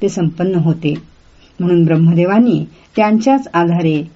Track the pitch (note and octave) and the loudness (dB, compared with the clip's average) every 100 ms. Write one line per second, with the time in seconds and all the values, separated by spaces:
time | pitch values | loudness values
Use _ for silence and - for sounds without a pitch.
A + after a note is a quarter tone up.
0 | G3 F#3+ D#3+ - F#3 F3+ D#3+ D#3 D3+ D#3+ | -6 -2 -4 -2 -2 0 -2 -2 -4 -6
1 | - _ _ _ _ - F3+ F3 E3 D#3+ | -12 _ _ _ _ -6 0 2 2 2
2 | E3 E3+ F3+ G#3+ A#3+ D#3 D#3 - _ - | 2 2 2 2 2 0 -4 -16 _ -2
3 | G#3+ A3 C4+ C4+ - E3+ E3+ E3+ E3 D3+ | 0 2 2 0 -2 -2 0 0 0 -2
4 | D#3 | -6